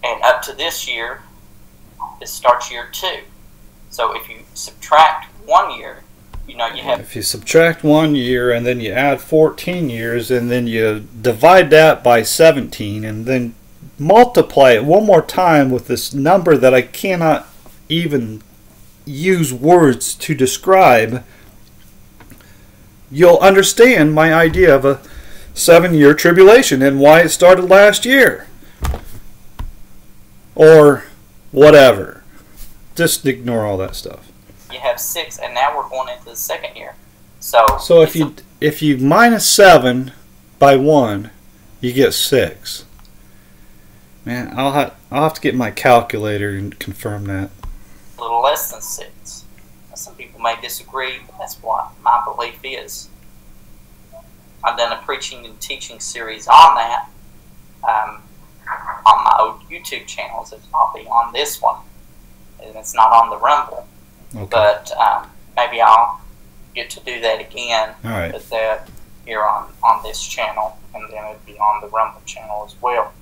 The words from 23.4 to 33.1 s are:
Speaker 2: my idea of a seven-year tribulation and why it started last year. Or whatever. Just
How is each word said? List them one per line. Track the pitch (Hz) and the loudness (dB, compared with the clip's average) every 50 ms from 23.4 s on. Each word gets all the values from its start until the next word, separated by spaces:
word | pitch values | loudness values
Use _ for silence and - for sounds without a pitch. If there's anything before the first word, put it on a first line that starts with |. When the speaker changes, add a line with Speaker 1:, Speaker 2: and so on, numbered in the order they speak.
| 180 190 190 190 190 - - - 233 254 247 185 151 151 156 | 4 4 4 4 2 0 4 4 4 6 6 4 2 2 2
Speaker 2:
my | 151 160 165 156 | 2 2 2 4
idea | 165 165 165 160 180 185 170 139 | 2 2 2 2 2 4 4 4
of | 139 131 | 4 2
a | 139 139 - - - - - - - - - - - - | 0 -2 -2 -8 -20 -20 -20 -20 -18 -20 -20 -20 -18 -10
seven-year | - - - 170 170 170 180 170 151 147 143 147 | -6 2 4 6 6 6 4 2 6 6 6 6
tribulation | 147 - 175 175 180 190 196 220 254 262 - 147 131 135 | 6 2 2 6 8 8 8 8 8 6 2 0 0 0
and | 139 139 139 | 0 2 4
why | 139 147 156 165 | 6 6 8 6
it | 170 156 | 6 2
started | - - 175 175 185 180 180 180 | 0 4 6 6 6 6 4 4
last | 185 196 202 208 202 - - | 6 6 6 6 4 2 -2
year. | 240 262 277 254 151 - - - - - - - - - _ - - - - - - - - - - - - - - - - - - - - - - - - - - - - - _ - - _ - - | 0 2 4 4 2 2 -4 -14 -20 -20 -20 -20 -20 -18 _ -8 -8 -8 -8 -12 -16 -16 -16 -16 -18 -20 -20 -20 -20 -16 -14 -14 -14 -14 -18 -20 -20 -20 -20 -20 -20 -20 -20 -20 _ -20 -20 _ -20 0
Or | - 160 156 160 156 151 147 139 117 - - - - - _ _ - _ - | 4 6 8 8 10 8 6 4 2 -6 -18 -20 -20 -20 _ _ -20 _ -8
whatever. | - 131 143 - 123 117 135 127 110 98 - - - - _ - - - - _ - - - - - - - - - | 2 6 6 8 10 8 8 6 4 2 -6 -12 -14 -20 _ -20 -20 -20 -20 _ -20 -20 -20 -20 -20 -20 -20 -20 -6
Just | - 170 165 | -4 -4 -2